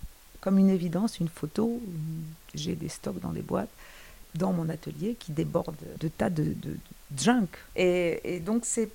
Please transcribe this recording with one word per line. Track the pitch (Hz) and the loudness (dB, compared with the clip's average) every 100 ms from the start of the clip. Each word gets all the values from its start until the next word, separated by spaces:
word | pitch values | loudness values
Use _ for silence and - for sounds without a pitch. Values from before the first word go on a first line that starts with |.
| - - - - | -12 -14 -20 -6
comme | 190 196 | 4 6
une | 190 | 8
évidence, | 190 170 170 226 - | 6 2 0 0 0
une | 170 | -2
photo. | - 151 - 226 240 220 165 156 160 156 160 - | -2 -2 2 2 0 -4 -6 -4 -4 -8 -12 -12
J'ai | 147 151 | -6 -4
des | - 160 | -4 -4
stocks | - 208 190 | -6 -6 -4
dans | 180 | -4
des | 160 | -4
boîtes, | - 185 214 - - - - - - | -2 -2 -2 -8 -18 -18 -18 -18 -8
dans | 160 190 | -2 0
mon | 175 160 | 2 0
atelier, | 160 160 147 196 240 | -4 -8 -4 -4 -4
qui | - | -4
débordent | 151 156 165 - 151 - - | -2 0 0 -2 -8 -12 -6
de | 156 | -4
tas | - - | 0 0
de, | 160 | 2
de, | 151 - - | 0 -2 -6
de | - - - - 135 | -8 -10 -18 -10 2
junk. | 156 247 180 - - - | 4 6 4 -2 -6 2
Et, | 180 180 170 - | 4 6 4 0
et | - 175 | -2 -2
donc, | 165 233 | 0 0
c'est, | 233 - 214 | 0 0 0